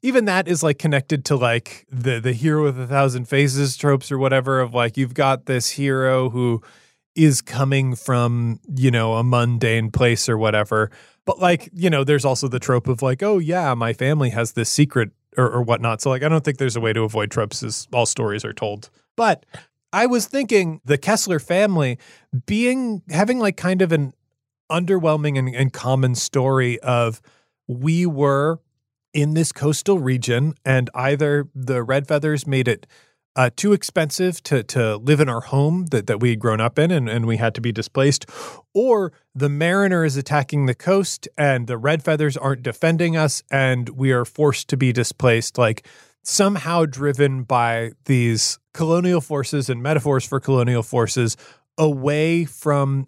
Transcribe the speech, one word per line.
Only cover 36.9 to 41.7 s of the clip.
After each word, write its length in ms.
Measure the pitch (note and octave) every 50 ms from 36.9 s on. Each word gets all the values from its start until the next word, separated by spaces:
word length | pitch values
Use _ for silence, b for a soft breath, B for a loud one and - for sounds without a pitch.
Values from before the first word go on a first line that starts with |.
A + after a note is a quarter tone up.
and, 180 | F#3 D#3+ C3 A2+
and 160 | A2 A#2 A2+
we 140 | A2+ A2+ G#2+
had 160 | A#2 A2+ G#2
to 80 | - A#2
be 100 | A#2+ A2
displaced, 540 | G#2 A2 - _ - C3+ C#3+ C#3 - - B B B B B B B B _ _
or 380 | G3 A#3 C4 A#3+ G#3+ G3 E3 b b b b b
the 140 | C3 C3+ C#3+
Mariner 560 | C#3+ C#3+ D#3 E3+ F3+ G3 G3+ G3 F#3 F3 E3
is 120 | D#3 C3
attacking 500 | C#3 C3+ - D3+ D3 C#3 - - D3 C#3
the 80 | B2+ B2
coast 520 | _ - F3 F#3+ G3 G3 - - - - - _ -
and 300 | D3+ C#3+ C3+ B2+ A#2+
the 100 | A2